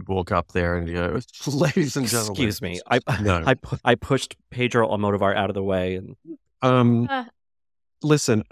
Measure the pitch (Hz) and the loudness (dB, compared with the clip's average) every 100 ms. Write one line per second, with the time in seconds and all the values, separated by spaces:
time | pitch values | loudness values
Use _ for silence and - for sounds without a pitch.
0 | 90 95 87 90 - 92 87 87 82 87 | -4 -2 0 -2 -2 -2 0 -2 -4 -4
1 | 87 127 - - 240 220 160 190 143 147 | -4 -4 -8 -10 -4 0 2 2 0 -2
2 | 113 117 107 95 110 95 90 90 - 123 | -2 -2 -2 -2 -2 -2 -6 -6 0 0
3 | - 104 104 85 131 127 - - 123 120 | 0 0 2 2 2 -2 -4 -4 0 0
4 | - 131 - - - 127 123 123 110 104 | 0 -2 -4 -14 -12 -4 0 2 2 2
5 | 104 101 98 104 98 98 98 92 92 92 | 0 2 2 0 -2 -2 -2 0 -2 -4
6 | 101 - 165 311 _ - 131 127 120 117 | -8 -16 -18 -18 _ -2 2 4 4 4
7 | 123 269 233 _ _ _ _ _ _ _ | 0 -4 -6 _ _ _ _ _ _ _
8 | 147 151 - 107 - | 2 2 4 0 0